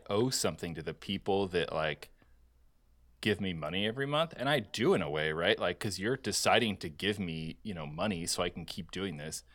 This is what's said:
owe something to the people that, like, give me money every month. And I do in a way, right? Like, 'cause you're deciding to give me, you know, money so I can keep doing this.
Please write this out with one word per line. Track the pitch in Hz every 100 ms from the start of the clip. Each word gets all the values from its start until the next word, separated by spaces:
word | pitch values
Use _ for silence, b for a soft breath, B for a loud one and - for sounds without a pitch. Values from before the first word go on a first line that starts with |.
| -
owe | 101 127
something | - 101 80 87 82
to |
the | 80
people | 78 - 98 - 98 98
that, | 87 78
like, | 78 78 76 - - - - - _ - _ _ _ - -
give | 107 101
me | 95
money | 85 76 90 107
every | 123 139
month. | 147 165 -
And | 131
I | 147
do | 107 - 151
in | 165
a | 78
way, | 76 78
right? | 78 87 110
Like, | 92 90
'cause | 113 90
you're | 101 135
deciding | - 95 98 107 117 95
to | 87
give | 76 95 98
me, | 90 80 80 -
you | 107
know, | 90 73
money | 78 104 87 87
so | -
I | 90
can | -
keep | 82 - 85
doing | 90 95 76
this. | 78 - -